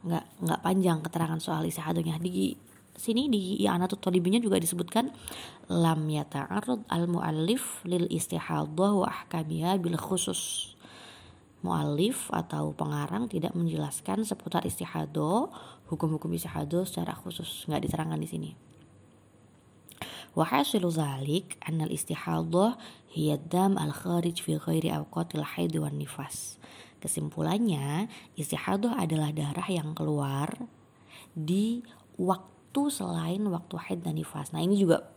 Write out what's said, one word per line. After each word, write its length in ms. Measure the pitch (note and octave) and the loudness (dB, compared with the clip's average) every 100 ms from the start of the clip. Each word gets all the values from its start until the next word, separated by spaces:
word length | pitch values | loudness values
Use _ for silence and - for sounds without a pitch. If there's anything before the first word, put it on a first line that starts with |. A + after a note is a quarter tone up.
Nggak, 240 | E3+ E3 - - | 0 -2 -4 -4
nggak 200 | E3+ E3 - | 0 2 2
panjang 320 | F#3+ F#3 D#3+ D#3 | 4 4 2 0
keterangan 320 | E3 D#3+ D#3+ | 0 0 0
soal 320 | - D#3+ D#3+ | -2 -2 -2
istihadahnya. 480 | E3 D#3 E3+ E3 D#3 | -2 -2 0 0 0
Di 400 | F3 F3+ - - - - - - | 0 2 0 0 -14 -20 -20 -6
sini 320 | - A3+ C#4+ | 0 2 4
di 320 | G#3+ F#3 G3 | 2 2 2
I'anatul 400 | G3+ F3 F3+ G3 | 4 4 2 0
Thalibinnya 400 | - F#3 F3 A3+ | 2 4 6 4
juga 160 | A3+ F#3+ | 4 4
disebutkan, 560 | E3 F3 F3 A3 C4 - - - - - - | 2 -2 0 2 0 -4 -12 -12 -12 -16 -2
"Lam 400 | F3 E3 D#3 D#3 | 4 4 4 2
yata'arrad 800 | D3+ D3 C#3+ - G3 A#3 A#3+ - | 0 -2 -4 -2 -2 0 -2 0
al-mu'allif 960 | E3+ F3 E3+ D#3+ D#3 E3 B3+ - - F3 | 0 2 2 0 0 2 2 -2 -8 -2
lil 240 | F3 F3 | 0 2
istihadah 840 | E3 - E3 - D#3 D3+ D#3 G3 G3+ | 0 -2 -4 -2 -2 0 2 4 4
wa 80 | - | 2
ahkamiha 720 | - - E3+ D#3 D#3+ E3 F#3+ | -2 -4 -4 -2 0 2 2
bil 200 | E3+ E3 | 2 -2
khusus." 720 | - F#3 - - - - - - - - - - - - - - | -2 -2 -2 -4 -4 -6 -8 -12 -20 -18 -18 -20 -20 -20 -20 -6
Mu'allif 720 | F3+ E3 D3 D3 G3+ C4 - | -2 0 0 2 2 0 -2
atau 400 | - E3+ D3+ D3+ | -2 -2 -2 -2
pengarang 560 | D3 D3+ D3 C#3+ F#3+ A#3+ | -2 -2 -2 -2 -2 -2
tidak 240 | - - | -2 -2
menjelaskan 720 | F3 E3+ D#3+ D3+ - - G3 G#3+ | 0 0 0 -2 -4 -4 -2 -2
seputar 400 | G3 - E3+ F3 | -4 -2 -2 -2
istihadah, 880 | - F3 D#3+ D3+ D3+ D3+ G#3 E4+ - - - - | -4 -4 -4 -2 0 2 2 0 -6 -18 -20 -8
hukum-hukum 480 | D#3 D#3+ D#3 E3 | -2 0 0 -2
istihadah 560 | E3+ E3 D#3 D3 E3+ F#3+ | -4 -4 -4 0 0 0
secara 240 | - E3 | -2 -4
khusus, 560 | - F3+ E3 - - - | -4 -8 -8 -8 -8 -2
nggak 160 | D3 - | -2 0
diterangkan 320 | D#3+ D#3+ D#3 | -2 -2 -2
di 80 | D#3+ | -2
sini. 260 | E3 D#3 - - - - - - - - - - - - - - - - - - | -6 -8 -12 -20 -20 -20 -20 -20 -20 -20 -20 -20 -20 -20 -20 -20 -14 -14 -12 -6
Wa 160 | - D#3+ | 0 2
hasilu 400 | B2+ - A3 F3 | 4 4 2 2
zalik 720 | D#3+ D3 C3+ C#3 E3 - - | 2 0 -2 0 0 0 -10
annal 320 | - D#3+ D#3 | -2 0 0
istihadah 880 | D#3+ - D#3+ - E3 E3 E3+ G#3+ B3 - - - | -2 -4 -4 0 0 2 4 4 2 -10 -20 -10
hiya 240 | D#3+ D3+ D3 | 0 2 0
dam 400 | - F3 G3 G3 | 0 4 4 4
al 160 | D3+ | 0
kharij 480 | - F3 E3+ E3+ E3+ | -2 0 2 2 -2
fi 160 | - D#3 | -2 -2
ghairi 320 | - D#3+ D#3+ | 2 2 2
awqatil 560 | D#3 D3+ E3+ E3 D#3 | -2 -4 -4 -4 -4
haid 320 | D3 - F3 D#3+ | -4 -2 0 0
wan 240 | D3+ D3 | -2 -4
nifas. 560 | C#3+ - C#3 - - - - - - - | -6 -8 -10 -8 -10 -14 -20 -20 -20 -12
Kesimpulannya, 1040 | - - D3+ D#3+ D#3 G3+ A#3 D3+ C#3 D3+ G#3+ - - - | -6 -4 -4 -2 0 2 2 2 0 -2 -2 -8 -16 -8
istihadah 560 | C#3+ D3+ - G3 A#3 A3+ | -4 -2 0 0 2 0
adalah 400 | E3+ D#3 D3+ D3+ | 0 2 0 0
darah 320 | C#3+ C#3+ F3+ | -2 -2 -2
yang 240 | F3+ D#3 | -2 -2
keluar 640 | D#3 D3+ D3 C#3 C#3 D3 - A#3+ - - - - - - | -2 0 0 0 0 -2 -4 -12 -14 -20 -20 -20 -20 -14
di 500 | - D#3 F#3+ A3 A#3+ - - - - | -6 0 2 2 0 -6 -20 -18 -2
waktu 680 | F3+ F#3 - - - C#4 C#4+ | 0 0 -2 -20 -4 0 0
selain 500 | C#4 F#3 E3+ E3 F#3 G#3 | 0 -2 0 0 0 0
waktu 260 | E3+ - E3+ | -2 -4 -10
haid 240 | - F3+ E3+ | -4 -4 -2
dan 100 | D#3 | -4
nifas. 380 | D#3 D3+ C#3 D#3+ | -4 -6 -6 0
Nah, 60 | |
ini 180 | E3+ G3+ | 4 6
juga 240 | F#3+ - - | 8 6 4